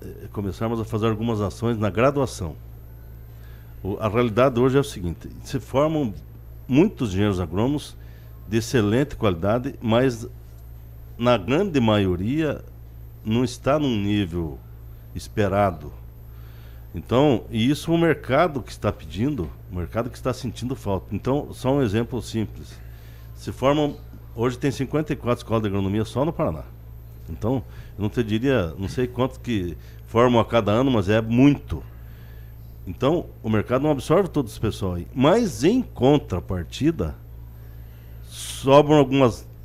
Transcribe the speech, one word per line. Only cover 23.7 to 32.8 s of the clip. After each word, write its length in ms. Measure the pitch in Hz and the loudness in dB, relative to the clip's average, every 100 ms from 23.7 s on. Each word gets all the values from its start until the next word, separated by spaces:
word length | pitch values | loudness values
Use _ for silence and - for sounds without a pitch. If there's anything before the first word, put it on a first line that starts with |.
| 151 147 - - - - | 4 0 -4 -14 -18 -14
hoje 240 | 117 123 120 | -2 -2 0
tem 120 | 143 | -2
cinquenta 420 | - 135 147 156 | -2 -2 -2 -2
e 40 | 147 | -4
quatro 280 | 117 120 | 0 -2
escolas 180 | - 113 | 0 0
de 60 | 107 | 2
agronomia 360 | 98 95 104 | 0 0 0
só 200 | 110 120 | -2 -2
no 80 | 156 | -2
Paraná. 320 | - 143 76 62 - - - - - - | 0 -2 -4 -10 -16 -18 -16 -16 -16 -12
Então, 360 | 80 107 131 - - - - | -4 -2 -2 -4 -14 -14 -4
eu 60 | |
não 60 | 101 | -2
te 140 | 123 | 0
diria, 520 | 110 110 135 127 85 87 | 0 2 4 2 0 -4
não 100 | 95 | -4
sei 180 | - 127 | -2 -2
quantos 320 | 120 131 - | 0 -2 -2
que 380 | - 107 87 78 - - - | -2 -2 -2 -6 -14 -18 -2
formam 340 | 113 127 120 | 4 6 6
a 40 | |
cada 260 | 104 117 98 | 4 4 4
ano, 200 | 107 135 | 4 4
mas 180 | 117 90 | 4 4
é 120 | 110 | 2
muito. 600 | 113 117 143 143 - 78 - - - - - - - - - - | 4 6 6 6 -2 -6 -6 -16 -16 -16 -16 -16 -16 -16 -16 -14